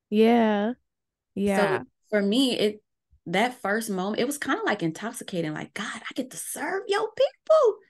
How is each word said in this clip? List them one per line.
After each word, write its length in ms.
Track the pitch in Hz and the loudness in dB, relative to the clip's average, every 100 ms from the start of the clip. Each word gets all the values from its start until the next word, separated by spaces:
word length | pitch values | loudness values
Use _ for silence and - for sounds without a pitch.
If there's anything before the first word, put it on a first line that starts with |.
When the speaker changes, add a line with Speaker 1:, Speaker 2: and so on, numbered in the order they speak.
| - | -2
Speaker 1:
Yeah. 640 | 214 220 240 220 208 208 254 _ _ _ _ _ - 202 | 4 6 6 4 2 -2 -4 _ _ _ _ _ -4 0
Speaker 2:
So 180 | 196 | 2
Speaker 1:
Yeah. 180 | 202 - 254 _ - | 2 0 -6 _ -4
Speaker 2:
for 100 | 208 | 0
me, 380 | 202 226 269 226 | 2 2 2 2
it, 240 | 214 214 _ _ _ _ | 0 -2 _ _ _ _
that 380 | - 175 240 247 | -4 0 0 -2
first 260 | 196 214 220 | -2 -2 -2
moment, 320 | 190 185 220 | -4 -2 -2
it 60 | 247 | -2
was 100 | 285 | -2
kinda, 240 | - 359 403 | -4 -2 -2
like, 160 | 214 | -2
intoxicating, 720 | 165 160 214 240 - 180 160 | -2 -4 -10 -10 -8 -6 -4
like, 180 | 156 - | -6 -10
"God, 140 | - 220 220 - | -10 -10 -10 -10
I 20 | |
get 160 | - 254 | -8 -8
to 40 | 254 | -10
serve 460 | - - 294 381 - | -12 -8 -6 -6 -2
your 200 | 403 440 | -2 -2
people. 680 | - 554 - - 640 508 - _ | 0 0 0 4 6 6 2 _